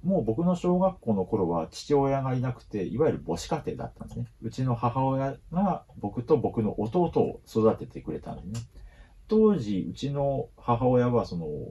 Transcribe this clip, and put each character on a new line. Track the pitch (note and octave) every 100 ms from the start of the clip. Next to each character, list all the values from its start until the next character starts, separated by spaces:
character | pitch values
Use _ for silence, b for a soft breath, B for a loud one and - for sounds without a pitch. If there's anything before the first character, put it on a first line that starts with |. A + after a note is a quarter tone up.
も | F3 F#3+
う |
僕 | A2 A2+ E3+
の | F3
小 | F3+ F3+
学 | F#3+ F#3
校 | - G2+
の | F#2
頃 | A2 E2+
は | E2+ A#2
父 | - - C#3+
親 | C3+ C3+
が | C3 B2+
い |
な | B2+
く | B2
て、 | - G#2 F#2
い | A2+
わ | -
ゆ |
る | - -
母 | -
子 | -
家 | D#3 -
庭 | -
だ | -
っ | -
た | -
ん |
で |
す | A#2+
ね。 | A#2+ -
う | A#2
ち | -
の | C3 A#2
母 | B2 B2 C3+
親 | C3+ C3+ C3 -
が | E3+ G3+ - - -
僕 | G#2+ -
と | A#2+ D3
僕 | G#2 -
の | G#2+ F#2+
弟 | G#2+ F3+ E3 -
を | - - -
育 | A2+ A2 -
て | C#3
て | -
く | -
れ | -
た | -
ん | -
で |
す | E2+ A2+
ね。 | A#2 b b b b b -
当 | A3 G#3+ F#3
時、 | G#2+ G2 -
う |
ち | - C#3
の | C#3+ C#3 C3+ - -
母 | - A#2+ B2
親 | B2+ B2
は | A#2+ -
そ | F2
の | D#2+ C#2+ -